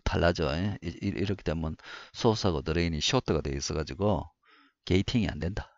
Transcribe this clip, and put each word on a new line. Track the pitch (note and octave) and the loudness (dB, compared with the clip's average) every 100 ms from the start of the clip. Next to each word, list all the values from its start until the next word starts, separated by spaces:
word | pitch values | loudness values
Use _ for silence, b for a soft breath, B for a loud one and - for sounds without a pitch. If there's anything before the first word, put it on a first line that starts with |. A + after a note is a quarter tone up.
탈 | - F2+ | 2 2
나죠. | E2+ F2 D#2+ | 4 4 0
예? | D#2+ G#2 G2 | 2 0 -2
이-, | F2 | -8
이-, | - G2+ | -4 -4
이렇게 | - G2 G2 | -2 -2 -2
되면 | - E2 D#2 D#2 B B B | -2 -2 -4 -6 B B B
소스하고 | - A#2+ G#2+ G2+ D#2 | 0 2 4 2 0
드레인이 | D#2 D#2+ E2+ D#2 | 0 0 2 0
쇼트가 | - B2+ - D#2+ | 0 0 2 0
돼 | C#2+ C#2 | 0 -4
있어가지고 | - D#2+ D2+ C#2 G2+ E2+ - _ b b b _ - | -4 -4 -4 -2 0 0 -2 _ b b b _ 0
게이팅이 | F#2 G2+ A#2+ F2+ | 2 4 2 0
안 | - | -2
된다. | E2 G#2+ - | -4 -4 -8